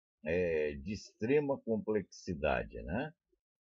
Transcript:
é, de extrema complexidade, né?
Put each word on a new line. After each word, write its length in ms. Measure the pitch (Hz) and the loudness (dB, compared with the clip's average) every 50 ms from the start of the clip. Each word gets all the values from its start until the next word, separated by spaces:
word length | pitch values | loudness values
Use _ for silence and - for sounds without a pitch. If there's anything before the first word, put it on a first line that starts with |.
| _ _ _ _ - | _ _ _ _ -4
é, 480 | 76 85 90 90 85 80 78 76 76 73 | 0 2 2 2 2 2 2 2 0 -2
de 160 | 69 69 92 107 | -4 -6 -6 -6
extrema 680 | 92 - - - _ 107 117 139 151 147 139 135 127 | -6 -8 -14 -8 _ 0 2 4 4 4 2 -2 -2
complexidade, 1200 | - 113 110 104 92 107 107 104 90 - - - - - 90 71 69 73 65 60 57 55 58 58 55 | 0 -2 -2 0 0 0 0 0 0 -2 -10 -12 -6 -6 -4 0 2 2 2 2 0 -4 -8 -8 -6
né? 300 | 65 85 120 151 156 - _ _ _ _ _ _ _ _ _ | -2 -2 -2 -2 -4 -6 _ _ _ _ _ _ _ _ _